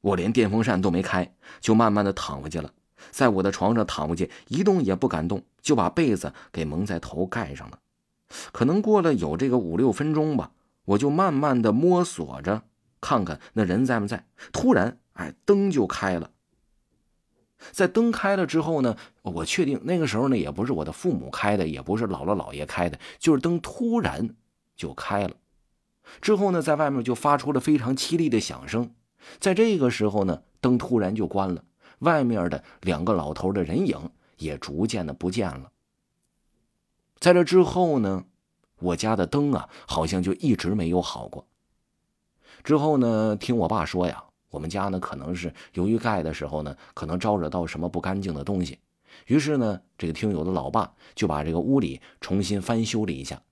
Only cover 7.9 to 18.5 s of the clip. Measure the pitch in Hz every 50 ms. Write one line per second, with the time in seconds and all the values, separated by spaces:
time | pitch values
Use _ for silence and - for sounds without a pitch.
7.9 | _ _ _ _ _ _ _ _ - - - - _ - 120 131 165 202 202 214
8.9 | 214 208 170 165 143 104 82 76 76 85 131 139 120 127 101 85 82 90 131 131
9.9 | 101 - - 156 156 151 156 156 151 127 - - _ _ _ _ _ _ _ -
10.9 | 98 104 135 143 143 165 196 190 151 135 147 147 131 123 110 113 107 120 151 180
11.9 | 180 180 180 - - - 82 67 64 67 71 87 104 110 - _ _ _ _ _
12.9 | _ _ - - 147 120 95 82 76 - - - _ 110 107 87 87 107 131 127
13.9 | 127 113 101 101 117 92 - _ _ _ - - - - - 247 254 117 90 120
14.9 | - _ _ _ _ - - 76 - _ _ - 202 202 202 196 165 143 104 90
15.9 | - - - 95 92 85 80 - _ _ _ _ _ _ _ _ _ _ _ _
16.9 | _ _ _ _ _ _ _ _ _ _ _ _ _ _ - - - - 196 180
17.9 | 180 220 233 233 220 - - 196 202 190 180 139